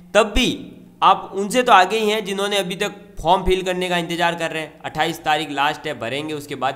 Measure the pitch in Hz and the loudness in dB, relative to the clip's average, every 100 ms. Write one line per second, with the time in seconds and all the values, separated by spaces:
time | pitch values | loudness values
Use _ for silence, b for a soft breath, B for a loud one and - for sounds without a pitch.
0 | - 202 208 254 226 - - - - - | 0 2 2 2 0 -2 -10 -18 -20 2
1 | 165 190 - 190 202 247 247 202 185 220 | 4 4 0 -6 -2 0 6 6 6 2
2 | 214 214 196 196 202 208 180 190 208 - | 0 0 -2 -4 -2 0 -2 -4 -6 -6
3 | - - 156 185 185 185 185 180 180 175 | -16 -4 2 2 4 0 0 -2 0 -2
4 | 170 170 170 170 165 160 151 - 135 147 | -2 0 0 0 -4 -6 -8 -10 -8 -2
5 | 160 165 156 151 156 139 143 151 160 131 | -2 -2 0 0 0 -2 -2 -2 -8 -8
6 | 113 135 156 151 143 135 127 | -6 -6 -6 -8 -10 -6 -4